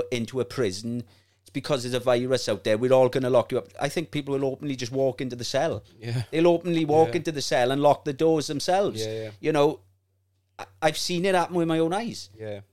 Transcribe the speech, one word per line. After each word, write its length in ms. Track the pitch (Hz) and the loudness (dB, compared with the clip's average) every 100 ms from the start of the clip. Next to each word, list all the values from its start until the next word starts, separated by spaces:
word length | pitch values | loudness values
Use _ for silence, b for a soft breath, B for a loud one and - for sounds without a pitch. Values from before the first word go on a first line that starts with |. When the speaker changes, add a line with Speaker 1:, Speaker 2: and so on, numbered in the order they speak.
| 120 | 0
Speaker 1:
into 280 | 123 113 131 | -4 -4 -4
a 40 | 117 | -4
prison, 580 | - 113 92 117 120 117 b b b | -2 -2 -4 -8 -8 -10 b b b
it's 100 | _ | _
because 320 | - - 143 | -10 -4 -4
there's 100 | 123 | -2
a 60 | 123 | -2
virus 500 | 123 123 127 131 - | 2 2 2 0 0
out 140 | 101 | -2
there, 140 | - 107 | 0 2
we're 140 | 123 | 4
all 160 | 131 127 | 6 6
gonna 200 | 135 127 | 2 2
lock 220 | 127 110 | 2 2
you 80 | 123 | -2
up," 80 | - - | -6 -6
I 100 | 139 | -4
think 200 | 175 156 | -4 -4
people 240 | 151 139 | -6 -4
will 120 | 139 135 | -2 -2
openly 300 | 135 151 131 | -4 -6 -6
just 160 | 120 | -4
walk 300 | 135 135 127 | 0 0 0
into 140 | 131 120 | -6 -6
the 80 | |
cell. 400 | 120 135 160 104 - - | -4 -2 -2 -4 -8 -12
Speaker 2:
Yeah. 240 | 113 120 113 | -6 -4 -2
Speaker 1:
They'll 160 | 156 175 | 2 4
openly 380 | 170 175 165 156 | 4 2 0 2
walk 240 | 156 160 | 4 4
Speaker 2:
Yeah. 80 | 175 | 2
Speaker 1:
into 140 | 156 | -4
the 120 | 147 | -4
cell 260 | - 143 123 | 0 2 2
and 80 | 139 | 4
lock 240 | 147 139 156 | 4 4 0
the 80 | |
doors 340 | 135 160 160 143 | 0 2 2 0
themselves. 580 | 147 - 185 196 110 110 | -4 0 0 0 -2 -6
Speaker 2:
Yeah, 80 | |
yeah. 160 | 110 110 - | -6 -10 -6
Speaker 1:
You 120 | 147 | -2
know, 300 | 147 147 - _ _ _ _ _ _ _ - | 2 2 0 _ _ _ _ _ _ _ -18
I, 80 | - _ | -18 _
I've 160 | 160 156 | -2 -2
seen 280 | - 180 190 | -4 -2 0
it 100 | 185 | 0
happen 200 | 165 175 | 0 0
with 120 | 165 | 0
my 100 | 160 | 0
own 160 | 165 | 0
eyes. 360 | 190 233 - - - | -2 -6 -10 -16 -14
Speaker 2:
Yeah. 220 | 107 101 98 | -10 -10 -12